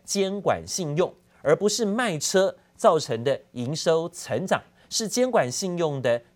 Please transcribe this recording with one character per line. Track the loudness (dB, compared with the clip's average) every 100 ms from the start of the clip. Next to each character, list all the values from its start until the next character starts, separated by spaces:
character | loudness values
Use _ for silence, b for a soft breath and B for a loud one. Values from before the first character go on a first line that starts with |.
监 | -6 -2 -2 -2
管 | -2 -2 -4
信 | -6 -4 0
用， | -2 -2 b b
而 | 2 2
不 | 2
是 | 0 0
卖 | 0 -2 -2
车 | 0 2 2 -2 b _
造 | 4 4
成 | 0 -2
的 | 0 -2 -4
营 | -8 -6
收 | -2 2 2 0
成 | -10 -6 -4 -2
长， | -2 -4 b b
是 | -6 -4
监 | 0 2
管 | 2 0
信 | -2 -6 -2
用 | -2 0
的 | 0 0 b